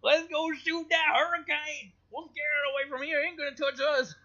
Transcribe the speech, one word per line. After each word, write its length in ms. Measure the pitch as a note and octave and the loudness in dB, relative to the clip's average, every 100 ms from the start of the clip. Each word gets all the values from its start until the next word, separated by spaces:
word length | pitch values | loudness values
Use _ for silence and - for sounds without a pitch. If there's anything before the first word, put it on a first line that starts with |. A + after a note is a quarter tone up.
Let's 240 | - D#4 E4 | 4 2 2
go 220 | D#4 D#4+ | -2 -2
shoot 340 | D4+ E4 E4 D#4+ | -2 -4 -4 0
that 260 | E4 D#4 | 2 4
hurricane! 760 | C#4+ D#4+ E4+ D#4 D4+ D4+ D4 G#3+ _ _ | 4 2 0 -2 -4 -4 -8 -12 _ _
We'll 160 | B3 E4 | -12 -12
scare 300 | - D4 D4 | -6 -2 0
it 60 | C#4+ | 0
away 160 | C#4 C#4 | -2 -4
from 140 | C4 | -4
here. 160 | C#4+ D#4 | -2 0
It 60 | D#4 | 0
ain't 100 | E4+ | -2
gonna 180 | C#4+ | -6
touch 240 | C4+ C#4 C4 | -2 -2 0
us. 360 | C#4 C#4+ B3+ - | 2 2 0 -6